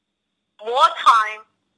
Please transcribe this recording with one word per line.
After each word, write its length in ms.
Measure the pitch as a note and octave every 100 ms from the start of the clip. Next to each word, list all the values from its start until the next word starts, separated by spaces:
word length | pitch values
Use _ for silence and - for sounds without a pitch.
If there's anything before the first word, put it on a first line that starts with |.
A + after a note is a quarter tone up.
| _ _ _ _ _ _
more 260 | G#3+ B3+ E4 -
time 400 | D4 A3+ G#3+ G#3+ G#3+ _ _